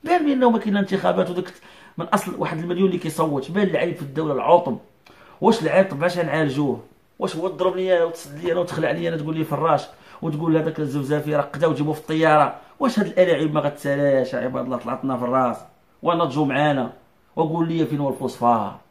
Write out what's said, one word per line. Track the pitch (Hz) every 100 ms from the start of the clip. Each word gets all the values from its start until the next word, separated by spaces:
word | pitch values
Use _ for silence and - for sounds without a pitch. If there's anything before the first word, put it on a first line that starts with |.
بان | 311 349 294
بأنه | 262 254
ما | 220
كاين | 208
لا | 202
انتخابات | 196 190 180 180 180
وداك | 175 175 - - - - -
من | 170
أصل | 208 - -
واحد | 151 160
المليون | 170 175 190
اللي | 175
كيصوت، | 160 151 160 143 -
بان | 180 196
العيب | - 170 156
في |
الدولة | 139 139 156
العطم. | 131 117 170 - 110 - _ _ - - -
واش | 190 220
العيب | 156 160 190
طبعا | 139 175
شنعالجوه؟ | 180 160 151 151 135 143 113 - _ _ _
واش | - 160
هو | 180
تضرب | 156 180 185
لي | 185 175
أنا |
وتسد | 170 165 143 143
لي | 175
أنا | 170
وتخلع | 175 151 156
لي | 160 170
أنا | 165
تقول | 151 160
لي |
فراش | 156 143 160 147 - - - -
وتقول | 165 151 165 156
هذاك | 156 151
الزوزافي | 147 143 135 147 143 147
راه |
قدا | 139 143 160
وجيبوه | 143 147
في | 151
الطيارة؟ | - 156 160 151 135 - - _
واش | 269 -
هاد | 196
الألاعيب | 180 180 151 156
ما | 151
غتسالاش | 143 143 143 139 143 135 123
يا | 123
عباد | 127 127
الله؟ | 127 123
طلعتنا | 117 131 135 123
في |
الراس | 123 131 127 - - _ _ _
ونضجوا | 156 170 160 135 143
معانا. | 131 151 139 117 - _ _ _ -
وقول | 160 165 165
لي | 160 151
فين | 143
هو | 139
الفوسفار؟ | 127 135 - 120 117 101 - _